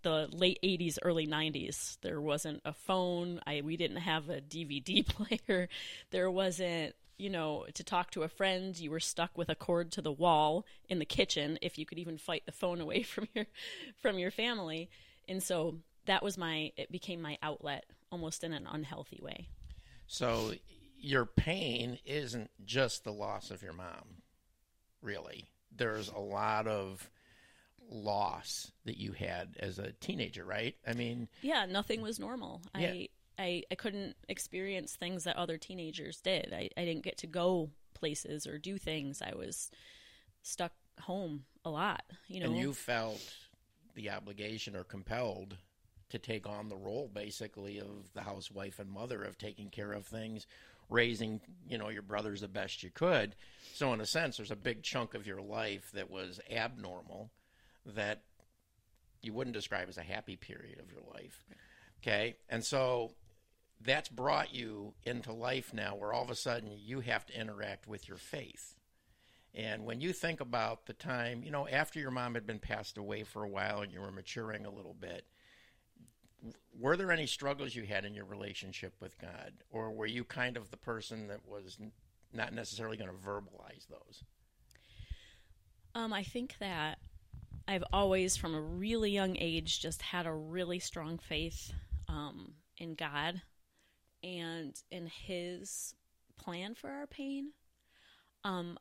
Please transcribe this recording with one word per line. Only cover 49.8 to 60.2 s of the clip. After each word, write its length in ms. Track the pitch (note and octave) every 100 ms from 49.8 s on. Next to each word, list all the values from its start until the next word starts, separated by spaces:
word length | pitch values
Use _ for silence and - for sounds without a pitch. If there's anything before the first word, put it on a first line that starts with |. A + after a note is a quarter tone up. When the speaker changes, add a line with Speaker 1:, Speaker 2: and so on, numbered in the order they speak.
| G#2
Speaker 2:
of 120 | G#2 G2
things, 400 | A2+ A2 A2 - - - - -
raising, 520 | A#2 A#2 G#2+ A2+ G#2+ - - -
you 100 | A#2
know, 120 | G#2
your 140 | G#2
brothers 380 | G2 G#2 G#2+ G2+
the 60 | G2+
best 360 | G2+ F#2+ -
you 80 | F2+
could. 440 | - F3 D3 G#2 - - - -
So 200 | - C#3
in 80 | A2+
a 40 | G#2+
sense, 320 | D#3+ D#3 -
there's 140 | G#2
a 40 | G2+
big 280 | B2 A2+
chunk 320 | - C3 A2+ A2+
of 100 | G2+
your 160 | G2
life 480 | G2+ A2 G#2+ G2 -
that 180 | G2+ F#2
was 280 | F#2+ F#2 F2+ -
abnormal 800 | A2+ A#2 B2 G2 F2+ E2 F#2 A2+ _ _ _ - - - G#2
that 260 | G#2 G#2 - _ - _ _ _ _ _ _ -
you 100 | A2+
wouldn't 220 | A2 B2+ A2
describe 340 | - G2+ F#2
as 80 | F2
a 60 |
happy 320 | E2+ G2+